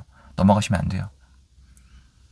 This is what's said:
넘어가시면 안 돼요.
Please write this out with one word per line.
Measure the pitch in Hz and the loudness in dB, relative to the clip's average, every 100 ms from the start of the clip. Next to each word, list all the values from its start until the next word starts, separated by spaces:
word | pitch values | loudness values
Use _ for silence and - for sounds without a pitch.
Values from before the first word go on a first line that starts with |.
| - - - - | -10 -20 -12 0
넘어가시면 | 95 101 - - | 2 2 0 -2
안 | 90 | -4
돼요. | 92 95 - _ _ _ _ - - - - - _ - | -6 -10 -16 _ _ _ _ -20 -20 -20 -20 -20 _ -8